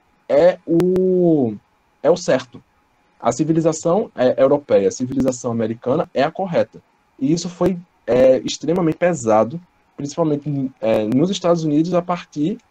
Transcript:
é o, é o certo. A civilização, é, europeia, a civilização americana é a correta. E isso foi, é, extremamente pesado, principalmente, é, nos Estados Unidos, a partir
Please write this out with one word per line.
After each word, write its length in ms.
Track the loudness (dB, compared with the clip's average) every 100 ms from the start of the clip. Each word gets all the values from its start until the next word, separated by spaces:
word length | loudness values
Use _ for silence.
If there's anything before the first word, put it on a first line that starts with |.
| _ _ -2
é 300 | 4 4 2 0
o, 880 | 0 2 2 0 2 2 2 0 -4 _ _ _ _
é 80 | 0
o 60 | 0
certo. 480 | 0 -2 -4 -18 _ _ _ _ _ _
A 120 | -4
civilização, 800 | -2 0 0 0 -2 -2 -2 -2 -2
é, 260 | 0 2
europeia, 460 | 2 2 2 2 2
a 40 |
civilização 600 | -2 -6 -2 -2 -2 -6
americana 580 | -4 -4 -4 -4 -4 -2
é 100 | -2
a 80 | -2
correta. 500 | -4 -4 -2 -2 -6 _ _ _ _
E 120 | -2
isso 180 | -2 -4
foi, 280 | -2 -2 -2 -10 _ -2
é, 320 | 4 4 4
extremamente 580 | 0 -8 -4 0 0 0
pesado, 600 | -2 -2 2 2 2 -4 -16 _ _ -12
principalmente, 720 | -10 -4 -2 -2 -4 -4 -6 -4
é, 260 | -2 0 2
nos 240 | 2 0
Estados 340 | 0 0 0
Unidos, 300 | 0 0 0
a 80 | -2
partir 560 | -2 -8 -8 -6 -4 -4 _